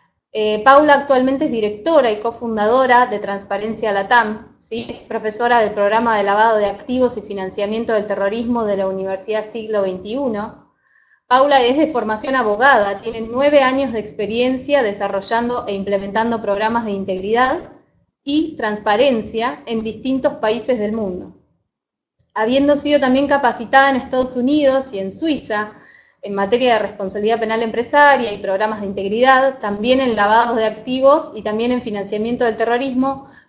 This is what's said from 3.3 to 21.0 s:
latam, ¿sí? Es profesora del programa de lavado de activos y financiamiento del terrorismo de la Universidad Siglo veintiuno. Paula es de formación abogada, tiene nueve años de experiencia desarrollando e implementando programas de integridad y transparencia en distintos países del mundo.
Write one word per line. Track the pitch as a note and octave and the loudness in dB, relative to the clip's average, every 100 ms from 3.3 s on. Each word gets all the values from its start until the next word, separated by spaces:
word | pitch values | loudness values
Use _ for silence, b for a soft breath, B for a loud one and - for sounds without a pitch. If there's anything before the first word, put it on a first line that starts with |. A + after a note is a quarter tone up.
| G3+ - G3 G#3+ G#3+ A3 | -8 -6 -6 -6 -4 -2
latam, | G3 G3 A#3+ G#3+ G#3+ - _ | -2 2 2 2 -4 -12 _
¿sí? | - A3+ A3+ | -12 -10 -10
Es | - - | -12 -10
profesora | A3+ G#3+ G#3+ A#3+ A#3+ | -8 -6 -2 2 2
del | G#3 | 2
programa | G#3 G3+ A3 A#3+ G#3+ | 2 2 2 2 0
de | |
lavado | G3+ G3+ A3+ G#3+ | 2 4 4 4
de | G3+ | 0
activos | G3 - B3+ B3 A3+ | -2 -4 0 0 -2
y | |
financiamiento | - G3 F#3 G#3 G3+ A3 A#3 | -10 -8 -8 -4 -4 -2 -2
del | A3 G#3 | -2 -2
terrorismo | G3 G3 A3+ A#3 A#3 G#3+ | -2 -2 -2 -2 -2 -2
de | G3 | -2
la | F#3+ | -2
Universidad | F#3+ F#3+ F#3+ G3+ G#3+ G#3+ | -4 -4 -6 -4 -6 -4
Siglo | A#3 G#3+ G#3 | -8 -4 -2
veintiuno. | F#3+ F#3 F#3+ B3 C4+ G#3 A3+ - _ _ _ _ _ _ - | -2 -4 -6 -4 -4 -4 -8 -12 _ _ _ _ _ _ 2
Paula | B3+ C#4+ C4+ | 4 6 4
es | A#3+ C#4 | 4 2
de | D#4 | 0
formación | A#3+ G#3+ G#3+ C#4 C4 | 0 -4 -4 -4 -2
abogada, | A3 G#3 C4+ B3 G3+ G3+ | 0 2 4 4 2 -4
tiene | A3+ A3+ | -8 -8
nueve | A3 B3 C#4+ D4 | -6 -2 2 4
años | B3+ C4+ C4+ | 4 2 -2
de | A3+ | -4
experiencia | G#3 - G3+ A3+ B3+ C4 C4+ C#4+ | -8 -6 -4 0 0 -2 0 0
desarrollando | A3 G3+ G3 G3 F#3+ A3+ A#3+ A#3+ G#3 | 0 -2 -4 -4 -2 -2 -2 -4 -4
e | G3 | -6
implementando | G3 G3 G3+ G#3 A#3 A3+ | -4 -4 -2 -2 -2 -2
programas | G#3+ G3+ A3 A#3 A3 | -2 -2 0 -2 -4
de | |
integridad | G3 G3 F#3 G3 A#3 B3+ E4+ - - _ _ _ _ | -6 -4 -6 -2 0 0 -2 -8 -20 _ _ _ _
y | C#4 D4 E4 - | -2 -2 -2 -4
transparencia | A3 G#3 - - C#4+ A3+ - A3+ A#3+ D4 - | -6 -4 0 4 4 2 -2 -4 -4 -6 -8
en | A3+ | -6
distintos | A3 - C4 C4 C#4+ - | -6 -6 -4 0 -2 -2
países | G#3+ A#3+ - B3 | -2 -2 -2 -2
del | G#3 | -2
mundo. | A3 | -4